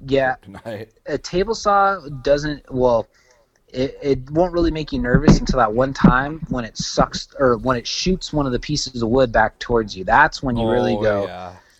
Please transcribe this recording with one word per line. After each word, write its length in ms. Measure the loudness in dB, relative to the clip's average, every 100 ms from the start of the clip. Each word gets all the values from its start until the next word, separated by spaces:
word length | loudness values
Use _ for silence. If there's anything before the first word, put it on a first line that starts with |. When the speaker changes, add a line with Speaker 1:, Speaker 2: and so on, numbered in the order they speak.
| 0
Speaker 1:
Yeah. 300 | 2 2 -2
Speaker 2:
kryptonite. 480 | -12 -14 -12 -12 -14 _
<laughs> 80 | -8
Speaker 1:
A 100 | -8
table 380 | -4 -2 -2
saw 440 | -2 0 2 2 -2 -8 -6
doesn't, 480 | 0 0 0 -8 -6
well, 340 | 0 2 2 -2 _ _ _ _ _ _
it, 300 | -6 -6 -4
it 280 | -2 -2 -2
won't 220 | 0 2
really 180 | 2 0
make 220 | -2 -6
you 60 | -4
nervous 380 | 0 4 6 6
until 180 | 4 2
that 120 | 2
one 220 | 2 0
time 460 | 0 0 0 -2 -6 -6
when 140 | -6 -8
it 100 | -8
sucks, 520 | -6 0 0 -2 -10 0
or 180 | 2 2
when 220 | 0 -2
it 80 | -4
shoots 480 | -4 -2 -2 -2
one 100 | -4
of 80 | -2
the 60 | -4
pieces 420 | -4 -6 -6 -4
of 60 | 0
wood 240 | 2 4
back 260 | 4 2 -2
towards 360 | -2 0 0 -6
you. 80 |
That's 380 | 2 4 4 2
when 140 | -4 -2
you 100 | 0
really 260 | 2 0 0
Speaker 2:
Oh, 60 |
Speaker 1:
go, 240 | 0 0 -4
Speaker 2:
yeah. 300 | -8 -14 -16 _